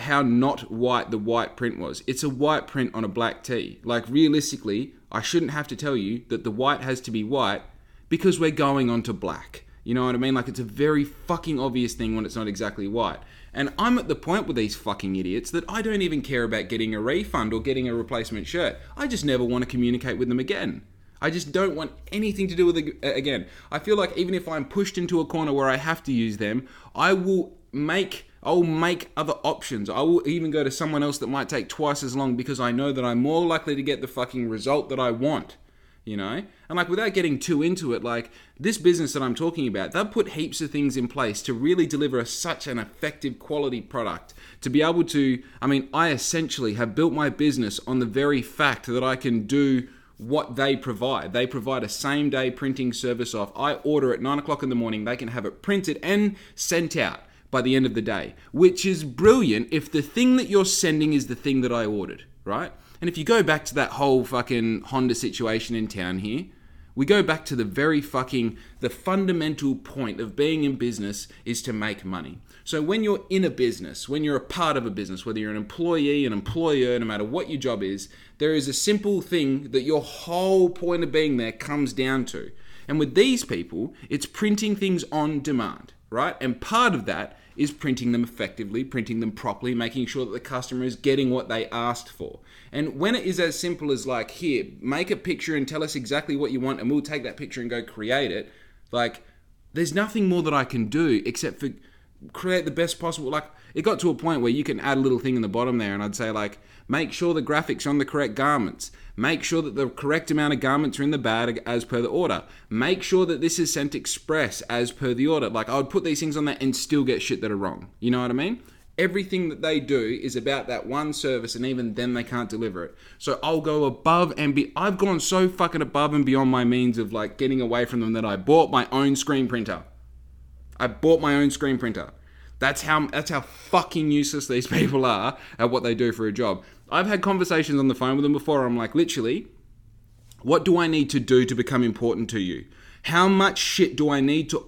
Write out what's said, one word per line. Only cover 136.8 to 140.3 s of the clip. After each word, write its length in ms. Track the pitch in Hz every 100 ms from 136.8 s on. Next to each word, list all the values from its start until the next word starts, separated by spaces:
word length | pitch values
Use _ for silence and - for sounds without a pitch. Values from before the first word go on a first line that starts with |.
| -
I've 160 | 165 196
had 140 | 202
conversations 580 | 190 190 180 160 147 139
on 100 | 135
the 60 |
phone 220 | - 131 139
with 60 |
them 100 | 143
before. 320 | 147 156 143
I'm 120 | 127 120
like, 180 | 113
"Literally, 540 | 151 170 135 113 165 - - - - - - - - -